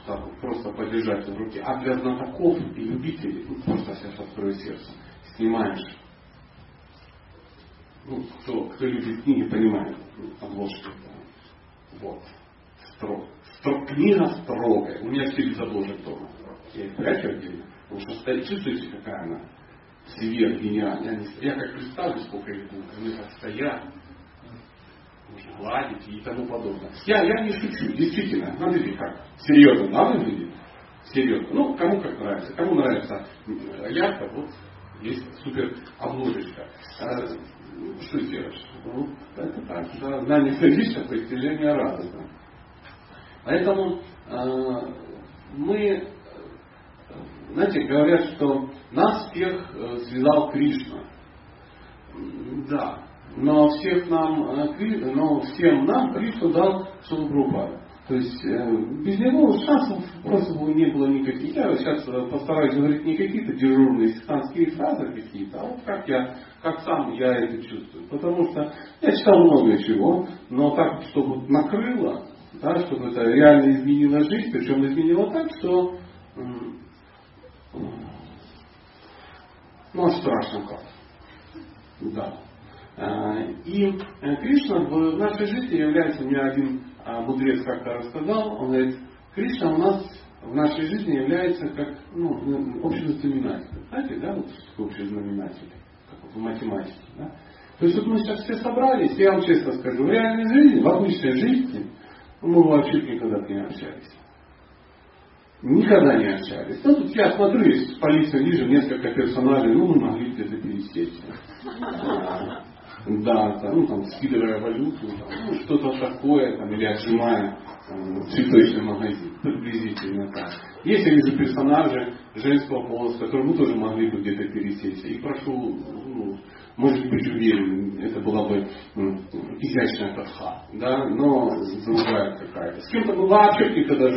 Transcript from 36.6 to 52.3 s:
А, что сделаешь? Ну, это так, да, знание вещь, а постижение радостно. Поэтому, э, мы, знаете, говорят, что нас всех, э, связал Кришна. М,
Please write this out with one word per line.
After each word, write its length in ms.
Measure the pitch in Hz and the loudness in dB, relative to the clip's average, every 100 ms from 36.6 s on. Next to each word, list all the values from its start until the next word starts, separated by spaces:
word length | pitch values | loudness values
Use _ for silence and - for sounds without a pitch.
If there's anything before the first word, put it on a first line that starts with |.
| - - - - | -18 -20 -20 -12
А, 280 | 143 123 - - - - - - - - | -8 -6 -8 -12 -16 -20 -20 -14 -14 -14
что 180 | - 143 | -8 -6
сделаешь? 460 | - - - - - - 113 | -6 -8 -10 -14 -18 -18 -12
Ну, 220 | 127 147 - - - | -8 -10 -10 -18 -12
это 240 | 156 - - | -10 -10 -12
так, 200 | - 85 - | -10 -12 -10
да, 200 | 139 135 | -8 -6
знание 320 | 135 147 135 | 2 2 2
вещь, 440 | - 151 151 226 - | 4 4 6 2 -4
а 100 | - | -6
постижение 640 | 113 113 127 143 156 147 | -6 -6 -6 -4 0 0
радостно. 540 | 143 127 - - - - - - - - - - - - - - - - | 0 -2 -4 -10 -14 -18 -20 -20 -20 -20 -20 -20 -20 -20 -20 -20 -16 0
Поэтому, 540 | 170 185 196 180 170 - - - | 2 2 2 0 -4 -10 -20 -10
э, 640 | - 127 131 131 127 - - - - - - - 139 | -6 -4 -2 -2 -4 -8 -14 -16 -18 -20 -20 -16 -6
мы, 500 | 170 214 208 185 - - - - - - - - - - - - - - - | -2 0 0 0 -4 -16 -20 -20 -20 -20 -20 -20 -20 -20 -20 -18 -18 -18 -8
знаете, 300 | 156 202 156 - | 0 2 2 2
говорят, 380 | 143 156 170 151 - | 4 6 6 2 0
что 340 | 139 135 131 - - | 0 0 -4 -12 -6
нас 400 | 127 208 - - | 2 2 0 -6
всех, 420 | 170 185 180 - | -4 -4 -4 -10
э, 240 | 104 117 120 120 | -10 -8 -8 -6
связал 420 | 127 143 151 - | 2 4 4 2
Кришна. 520 | 147 143 - - - - - - - - - - - - - - | 0 0 0 -8 -14 -16 -20 -20 -20 -20 -20 -20 -20 -20 -20 -20
М, 540 | - - | -16 -14